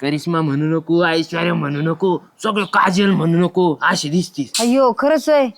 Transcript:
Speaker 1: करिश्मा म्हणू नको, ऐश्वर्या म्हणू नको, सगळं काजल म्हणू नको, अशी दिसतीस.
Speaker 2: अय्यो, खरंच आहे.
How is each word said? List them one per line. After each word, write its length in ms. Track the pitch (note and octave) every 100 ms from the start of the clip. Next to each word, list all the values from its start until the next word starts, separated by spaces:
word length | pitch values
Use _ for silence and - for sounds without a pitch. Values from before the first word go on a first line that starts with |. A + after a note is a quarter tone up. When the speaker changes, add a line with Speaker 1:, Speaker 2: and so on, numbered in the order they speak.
Speaker 1:
करिश्मा 400 | C#3 D3+ E3+ E3
म्हणू 360 | D#3 C#3 D#3 D#3+
नको, 300 | D#3+ E3+ F3
ऐश्वर्या 480 | E3 D#3+ E3+ F3
म्हणू 260 | E3 C#3+ C#3+
नको, 380 | D#3+ E3 F#3+ E3 - -
सगळं 220 | A3 G#3
काजल 460 | F#3+ G#3 G3 F#3 G3+
म्हणू 280 | F3 E3 E3
नको, 400 | F3+ F#3 F3+ C#3
अशी 260 | E3 F3+ D3
दिसतीस. 520 | F3 F3 - - -
Speaker 2:
अय्यो, 320 | A#3+ C4 B3+ -
खरंच 300 | C#4 D#4 D#4
आहे. 220 | D4 C4